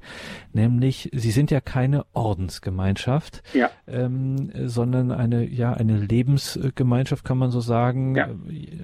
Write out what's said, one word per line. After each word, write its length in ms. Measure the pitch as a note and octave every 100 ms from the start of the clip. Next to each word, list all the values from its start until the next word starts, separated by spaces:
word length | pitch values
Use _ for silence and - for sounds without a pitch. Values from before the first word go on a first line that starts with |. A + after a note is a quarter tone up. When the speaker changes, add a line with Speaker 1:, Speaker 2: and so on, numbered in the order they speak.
| - - - - -
Speaker 1:
nämlich 560 | - A#2 A#2+ C3+ C3 -
Sie 180 | C3+ A2+
sind 200 | A2 D3+
ja 80 | C#3
keine 460 | - C3+ C3 C#3+ -
Ordensgemeinschaft, 1300 | - A2 F#2 F#2 - G2 F#2 F#2+ G2 - C#3+ - - -
Speaker 2:
Ja. 160 | C3 A#2 - -
Speaker 1:
ähm, 640 | B2 B2+ C3 C3 C3+ C#3 - C3
sondern 440 | A#2+ B2 B2+ B2
eine, 340 | - A#2 A#2 A#2
ja, 280 | B2 A#2+
eine 240 | A#2+ A2 G#2+
Lebensgemeinschaft, 1300 | G2+ A2+ B2+ C#3 - - C3+ - B2+ A#2+ C3+ C#3 -
kann 120 | B2+
man 120 | B2+
so 80 | B2
sagen. 560 | A#2+ A#2 B2 B2+ C3 C3
Speaker 2:
Ja. 120 | B2 G#2+ - D#3 - E3